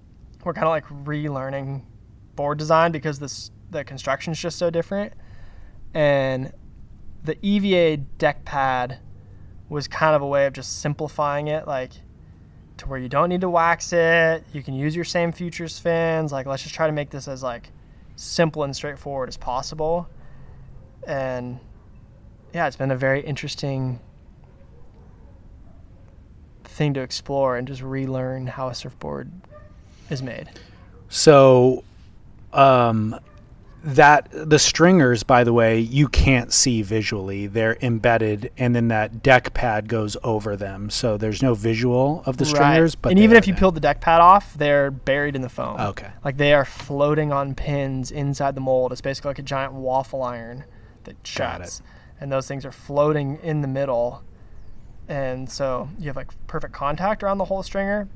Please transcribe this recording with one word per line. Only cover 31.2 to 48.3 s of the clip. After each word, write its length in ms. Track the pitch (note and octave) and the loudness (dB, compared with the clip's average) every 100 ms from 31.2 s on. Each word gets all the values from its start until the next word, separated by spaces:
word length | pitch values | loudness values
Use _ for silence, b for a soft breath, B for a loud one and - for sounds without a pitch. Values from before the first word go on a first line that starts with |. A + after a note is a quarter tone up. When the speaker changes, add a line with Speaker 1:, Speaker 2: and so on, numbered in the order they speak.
| D#3+ C#3 C3+ B2+ B2+ B2+ - - - - - - - | 8 10 10 8 6 4 -4 -20 -20 -20 -20 -20 -4
Speaker 2:
um, 680 | - C3+ B2+ A#2+ A2+ G#2+ - - - - - - - D3+ | 4 6 6 4 0 -2 -6 -14 -20 -20 -20 -20 -14 0
that, 440 | C3+ D3 D3 - | 6 8 8 2
the 280 | D3+ D#3 D3+ | -8 2 4
stringers, 640 | - - F3 F#3 B2+ A#2 | 4 4 6 8 6 4
by 200 | - B2 | 4 4
the 80 | A#2+ | 6
way, 280 | A#2 A2+ A2+ | 4 4 2
you 280 | A#2 C3+ C3+ | 2 2 4
can't 460 | - C3+ B2+ A2+ | 4 6 4 2
see 280 | - C3+ A2+ | 0 2 0
visually. 640 | G2 A2 G#2 G#2 F#2+ G2 G2+ | 0 -2 -2 -4 -6 -6 -4
They're 300 | A2 A2 - | 0 0 0
embedded, 720 | B2+ A2+ A#2+ A2+ A2 G#2 - - | -2 2 2 4 2 -2 -6 -2
and 160 | B2 A#2+ | 0 2
then 120 | A#2 | 2
that 340 | A2 G#2+ A2+ | 0 -2 0
deck 300 | C3+ B2+ - | 6 6 4
pad 360 | - B2 G#2+ G#2+ | -2 0 -2 -2
goes 260 | A2+ G#2+ A2 | -4 -4 -4
over 320 | A#2+ G#2+ G#2+ G2+ | -2 -2 -4 -6
them. 340 | G2 G2 G#2 | -8 -8 -8
So 280 | - A#2+ G#2 | -2 -2 0
there's 240 | A2 G2+ | -2 0
no 120 | C3+ | 0
visual 720 | G#2+ A2+ A2+ B2 B2 C#3 E3 - | 2 0 0 2 2 2 0 -4
of 120 | C3 | -2
the 80 | D#3 | 0
Speaker 1:
Right. 100 | D3 | 4
Speaker 2:
stringers, 400 | C#3+ D#3+ E3 - | 6 6 4 2
but 140 | - | 4
Speaker 1:
And 80 | F#3 | 8
Speaker 2:
they 60 | |
Speaker 1:
even 120 | A3 A#3 | 10 8
Speaker 2:
are 40 | |
Speaker 1:
if 80 | G3 | 6
you 60 | |
Speaker 2:
there. 60 | E3+ | 4
Speaker 1:
peel 120 | F#3+ | 2
the 100 | D#3+ | 4
deck 180 | D3 C#3+ | 0 2
pad 220 | F3 E3 | 4 8
off, 320 | E3+ G3+ - | 10 8 4
they're 360 | D3 D3 C#3+ C#3 | -2 2 2 2
buried 460 | C3 C#3 C#3+ D3 C#3 | -2 -2 0 0 -4
in 60 | |
the 80 | B2 | -8
foam. 300 | - B2+ A2+ | -6 -6 -4
Speaker 2:
Okay. 320 | A2 - G2 - | -6 -6 -14 -8
Speaker 1:
Like, 140 | C#3+ C3+ | -6 0
they 160 | D3 | 6
are 120 | D3 C3 | 6 4
floating 680 | - - C#3 D3 D3+ D3+ | -6 -6 0 2 2 0
on 220 | C#3 C#3 B2+ | -2 -4 -4
pins 560 | - C#3+ C3+ C3 B2 | -4 -2 -2 -4 -6
inside 440 | D3 C#3+ | -4 -4